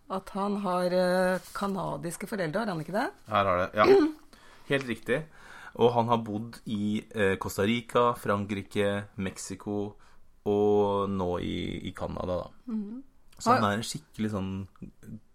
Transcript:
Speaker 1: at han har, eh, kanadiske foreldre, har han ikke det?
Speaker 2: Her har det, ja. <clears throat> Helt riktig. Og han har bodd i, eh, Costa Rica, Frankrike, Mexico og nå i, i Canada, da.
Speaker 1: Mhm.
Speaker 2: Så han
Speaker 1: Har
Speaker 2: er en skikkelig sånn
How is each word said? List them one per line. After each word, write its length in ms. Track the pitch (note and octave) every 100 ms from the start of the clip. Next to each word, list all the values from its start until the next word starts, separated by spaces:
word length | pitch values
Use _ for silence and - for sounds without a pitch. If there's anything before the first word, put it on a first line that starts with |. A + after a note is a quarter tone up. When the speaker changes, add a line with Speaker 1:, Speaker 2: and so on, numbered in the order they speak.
| -
Speaker 1:
at 180 | F#3+ F#3+ G3+
han 220 | G3+ G3+
har, 320 | G3+ F3+ F3+
eh, 460 | F3+ F3+ F3+ F#3 F#3 -
kanadiske 760 | - G3 F#3+ D#3+ D3 D#3+ E3 G3
foreldre, 320 | G#3 E3 E3
har 80 | A3+
han 160 | E3+
ikke 100 | D3+
det? 140 | F#3+ D4 - -
Speaker 2:
Her 160 | G#2 G2
har 120 | F2+
det, 120 | F#2
ja. 120 | G#2+ G#2+ G4 D#4 D#4 -
<clears throat> 400 | - - - -
Helt 180 | C#3 B2
riktig. 360 | A2+ - C3 D#3 - - - - -
Og 140 | A#2
han 140 | A#2+ A2+
har 100 | A#2
bodd 420 | A2 G#2 A#2 - -
i, 360 | G#2+ G#2 G#2+ - -
eh, 200 | G2 F#2+
Costa 260 | G#2 -
Rica, 500 | G2+ A#2 A#2 B2 A#2+
Frankrike, 920 | A#2 A2+ G2+ G2+ G2+ G2 G2+ G2+ G2+ G2+ -
Mexico 800 | F#2+ - - F#2+ - G#2 G2+ - - - - - -
og 640 | G#2 G#2 G#2 G2+ G2+ G2
nå 300 | G2 F2+ F2+
i, 460 | F2+ F2 F2+ F2+ -
i 40 |
Canada, 460 | - E2+ E2 F2 F2+
da. 60 | - - -
Speaker 1:
Mhm. 300 | A3 G3+ A#3+ - - - -
Speaker 2:
Så 120 | A3+
han 120 | B3+
Speaker 1:
Har 80 | G2+
Speaker 2:
er 60 | G2+
en 60 |
skikkelig 460 | A2+ - - - A2
sånn 360 | G#2 F#2+ F#2+ G2 - - - - A2 -